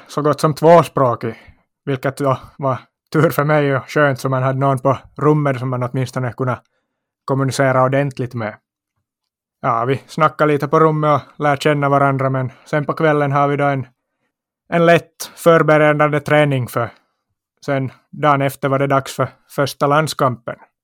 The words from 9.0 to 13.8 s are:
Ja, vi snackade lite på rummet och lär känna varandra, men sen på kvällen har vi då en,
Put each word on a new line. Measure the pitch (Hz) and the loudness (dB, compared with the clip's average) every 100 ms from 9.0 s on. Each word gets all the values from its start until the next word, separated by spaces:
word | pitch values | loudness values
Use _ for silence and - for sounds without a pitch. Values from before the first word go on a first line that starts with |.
| _ _ _ _ _ _ | _ _ _ _ _ _
Ja, | 135 117 | -2 -2
vi | 120 135 - | -2 -4 -6
snackade | - 156 - 151 | 0 0 2 0
lite | 147 143 | 0 0
på | 156 | 2
rummet | 160 156 151 143 | 2 2 0 0
och | - - | -2 -4
lär | 147 139 | -2 0
känna | 156 147 143 | 0 0 2
varandra, | 139 139 135 131 | 2 2 0 -2
men | 131 127 - | -2 -6 -10
sen | - 151 | -6 -6
på | 143 | -4
kvällen | 156 160 147 143 | -2 0 0 0
har | 143 143 | 0 0
vi | 143 | 0
då | |
en, | 143 139 | -2 -2